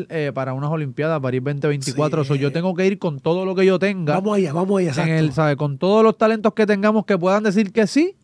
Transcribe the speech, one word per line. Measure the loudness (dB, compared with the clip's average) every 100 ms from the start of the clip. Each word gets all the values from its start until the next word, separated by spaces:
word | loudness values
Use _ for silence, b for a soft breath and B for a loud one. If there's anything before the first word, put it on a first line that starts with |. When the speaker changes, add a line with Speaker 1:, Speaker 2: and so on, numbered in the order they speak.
| -4
Speaker 1:
eh, | -6 -4
para | -4 -6
unas | -4 -4
Olimpiadas, | -4 -6 -4 -4 -2
París | -2 -2
veinte | -4 -2 -2
veinticuatro. | -2 -4 -2 -2 0
Speaker 2:
Sí. | -2
Speaker 1:
So, | 0
yo | -2
tengo | -2 -4
que | -2 -2
ir | -2
con | -4 -4
todo | -2 -2 -2
lo |
que | 2 2
yo | 4
tenga | 0 -2 -2
Speaker 2:
Vamos | 0 0 0
allá, | 0
vamos | 0 0 0
allá, | 0 0
Speaker 1:
en | 0
el, | 2 0
Speaker 2:
exacto. | 2
Speaker 1:
¿sabe? | 0 0
Con | -2 -2
todos | 2 4
los | 4 4
talentos | 2 2 0
que | 2 2
tengamos | 2 2 2 0
que | 0
puedan | 2 2
decir | 2 2 2
que | 2 2
sí, | 2 0 -2